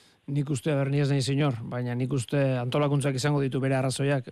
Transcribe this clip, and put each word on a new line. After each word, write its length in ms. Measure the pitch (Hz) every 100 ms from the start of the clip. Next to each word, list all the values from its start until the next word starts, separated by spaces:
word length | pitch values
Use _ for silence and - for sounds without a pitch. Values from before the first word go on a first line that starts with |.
| - _ -
Nik 200 | 143 143
uste, 200 | 139 165 139
ber, 140 | 135
ni 60 | 143
ez 60 | 139
nahi, 140 | 139 127
senyor, 300 | 139 147 110 120
baina 240 | 123 123 120
nik 140 | 127
uste 280 | 139 - 143 135 127
antolakuntzak 560 | 123 147 143 143 139 131
izango 220 | 147 143
ditu 200 | 135 131
bere 160 | 135 131
arrazoiak, 500 | 131 123 139 143 -